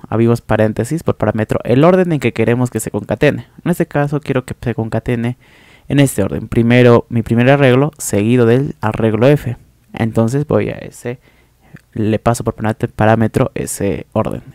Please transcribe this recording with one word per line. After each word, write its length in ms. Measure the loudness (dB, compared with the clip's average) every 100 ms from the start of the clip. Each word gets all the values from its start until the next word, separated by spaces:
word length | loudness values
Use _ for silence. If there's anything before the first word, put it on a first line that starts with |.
| -6
abrimos 320 | 0 2 0
paréntesis, 640 | 0 0 0 0 -4 -4
por 120 | -4 -2
parámetro, 440 | -2 -2 -2 -4
el 200 | 0 2
orden 280 | 4 4 2
en 80 | 0
que 140 | -2
queremos 380 | -2 0 0 0
que 80 | -4
se 100 | -6
concatene. 560 | -8 -6 0 0 0 -8 -10
En 60 | -6
este 160 | -2 -2
caso 340 | -2 -2 -4
quiero 260 | -4 -6 -6
que 100 | -8
se 140 | -6
concatene 640 | -6 -4 -4 -4 -4 -4 -8 _ _ _ _ -4
en 100 | 2
este 240 | 2 0
orden. 240 | -4 -4 -4
Primero 580 | 0 2 6 6 6 2
mi 120 | -4
primer 300 | -2 2 2
arreglo, 400 | 4 4 2 0 -4
seguido 480 | -4 -2 2 2 4
del 280 | 2 0 -4
arreglo 460 | -6 -2 -2 2 4
F. 300 | 2 0 -10 _ _ _
Entonces 540 | -6 -4 0 0 -2 -2
voy 220 | -2 -2
a 80 | -8
ese, 400 | -14 -12 -12 -12 _ _ _ _ _ -20 _
le 240 | -6 -2 0
paso 260 | 0 -2
por 120 | -4 -4
parámetro, 340 | -4 -4 -6
parámetro 600 | 0 2 4 2 0 -2
ese 540 | -4 -10 -6 -4 -4 -6
orden, 280 | -4 -4 -6 -12